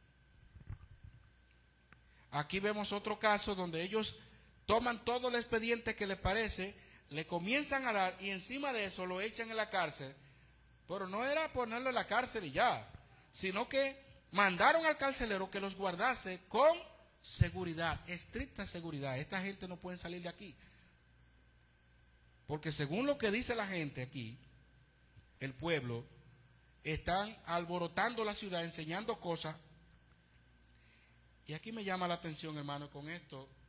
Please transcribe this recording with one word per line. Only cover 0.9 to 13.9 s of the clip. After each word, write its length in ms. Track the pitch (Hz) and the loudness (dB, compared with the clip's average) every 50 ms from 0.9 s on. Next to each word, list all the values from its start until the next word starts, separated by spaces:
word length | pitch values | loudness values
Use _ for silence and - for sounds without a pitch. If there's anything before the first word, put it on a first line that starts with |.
| - - - - - - - - - - - - - - - _ _ _ _ _ - - - - - - - - | -20 -20 -20 -20 -20 -20 -20 -20 -20 -20 -20 -20 -20 -20 -20 _ _ _ _ _ -20 -20 -20 -20 -20 -20 -16 -6
Aquí 300 | - 143 147 - 185 196 | -4 -4 -2 0 -2 0
vemos 320 | 196 208 208 208 202 - 208 | 2 2 0 2 0 0 0
otro 260 | 202 202 214 208 202 | 0 0 -2 -2 2
caso 380 | - 214 208 202 - 220 202 | 4 6 6 6 4 0 0
donde 260 | 185 180 175 165 160 175 | 0 -2 -2 -2 -2 -2
ellos 340 | 190 208 220 214 - - - - - - - - - - - - | 0 0 0 0 0 -4 -8 -14 -20 -20 -20 -20 -20 -20 -10 2
toman 380 | - 208 233 247 247 233 214 - | 4 4 6 6 4 0 0 0
todo 260 | 233 240 247 247 247 | 2 2 2 2 2
el 40 | 240 | 2
expediente 600 | 240 233 - 233 226 220 233 233 226 226 226 214 | 2 2 2 2 2 4 2 2 2 0 -2 -2
que 100 | - 208 | 0 0
les 120 | 190 196 190 | -2 -2 0
parece, 580 | - 185 196 226 226 208 - - 185 202 196 - - - - - - - | 2 2 2 4 4 2 2 0 0 -4 -6 -10 -18 -20 -20 -20 -16 -8
le 180 | 143 151 165 | -6 -6 -4
comienzan 600 | - 175 175 175 202 247 294 294 277 277 269 262 247 | -2 -2 -2 2 2 2 2 2 2 0 2 2 2
a 40 | 214 | 4
dar 240 | 196 190 185 180 - | 4 4 2 2 -2
y 100 | 196 196 | -4 -4
encima 420 | 196 185 175 - 247 277 285 277 254 | -2 -2 -2 -2 -2 -2 -2 0 0
de 120 | 220 202 | 0 -2
eso 200 | 190 - 190 185 | -2 -2 -4 -4
lo 160 | 180 185 185 | -2 -2 -2
echan 300 | 202 226 220 - 226 226 | -2 -2 -2 -4 -6 -2
en 60 | 220 | 0
la 120 | 220 214 214 | -2 0 2
cárcel. 460 | - 190 170 151 147 - 143 131 143 - - - - - - - - - - - - - - | 2 2 2 2 0 -4 -8 -10 -12 -14 -20 -20 -20 -20 -20 -20 -20 -20 -20 -20 -20 -20 -8
Pero 200 | - 175 202 190 | -6 -4 -4 -4
no 160 | 185 196 214 247 | -2 -2 -2 0
era 300 | 277 285 311 320 294 - | 2 2 2 0 0 0
ponerlo 380 | 254 240 226 226 240 262 262 | -2 -2 -2 -2 -2 -2 0
en 40 | 247 | 0
la 120 | 220 185 | 0 0
cárcel 400 | - 202 233 247 - - 220 185 | 2 2 2 2 2 -2 -4 -4
y 40 | 143 | -2
ya, 400 | 131 170 233 240 165 113 - - - - - - - - - - | 2 4 4 4 4 2 -4 -10 -16 -20 -20 -20 -20 -20 -20 -10
sino 380 | - - 185 190 185 202 254 - | -6 -4 -2 0 0 0 -2 0
que 280 | - 269 277 269 | 2 2 2 2